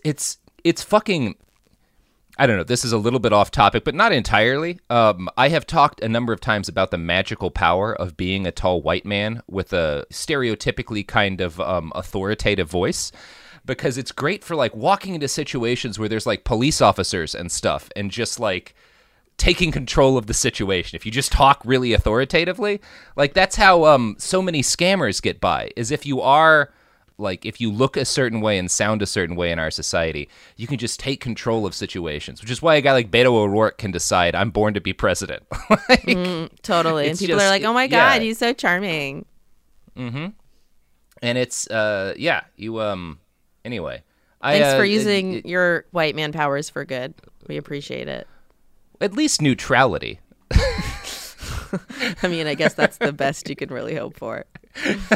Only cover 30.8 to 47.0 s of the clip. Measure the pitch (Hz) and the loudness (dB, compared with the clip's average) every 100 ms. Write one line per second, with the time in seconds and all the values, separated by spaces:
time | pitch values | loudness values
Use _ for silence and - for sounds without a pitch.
30.8 | 117 - 135 139 123 107 127 113 101 - | -6 -6 -6 -6 -6 -6 -2 -2 -2 -6
31.8 | 98 95 82 73 - 62 107 123 165 151 | -8 -6 -6 -8 -10 -14 -10 -2 2 4
32.8 | 139 131 110 117 127 117 104 104 107 - | 4 4 4 4 6 6 4 4 2 0
33.8 | 104 87 - 92 87 82 107 98 107 101 | -6 -4 0 2 4 2 0 2 0 0
34.8 | 92 92 101 170 98 - - - - 214 | -4 -2 0 0 -4 -10 -10 -8 0 0
35.8 | - 254 - 185 180 170 165 _ - 175 | 4 2 4 -2 -2 -6 -8 _ -2 0
36.8 | 165 156 147 175 190 165 196 196 214 240 | 2 2 0 -2 0 4 4 2 2 0
37.8 | 262 233 254 262 226 220 233 269 185 180 | 2 4 6 4 0 -2 -2 0 0 0
38.8 | 202 160 139 143 - _ _ _ _ _ | -2 -4 -6 -8 -14 _ _ _ _ _
39.8 | _ - 123 131 175 - _ _ _ _ | _ -12 -10 -8 -10 -14 _ _ _ _
40.8 | _ _ _ - 120 123 127 - - 113 | _ _ _ -8 -4 -2 -2 -4 -6 -2
41.8 | 107 101 98 - 147 123 - - 107 110 | 0 0 -4 -4 -2 -2 -4 -12 -8 -4
42.8 | 107 95 87 76 _ _ _ _ 113 117 | -4 -4 -8 -14 _ _ _ _ -12 -8
43.8 | 76 62 _ _ _ _ 117 147 143 135 | -8 -10 _ _ _ _ 0 4 4 4
44.8 | 202 214 214 196 190 117 - 180 180 170 | 4 2 2 0 -2 -6 -4 0 2 0
45.8 | - 175 156 147 151 156 147 139 151 - | -2 -2 -2 -2 -4 -2 -2 -2 -4 -10
46.8 | 139 131 | -8 -8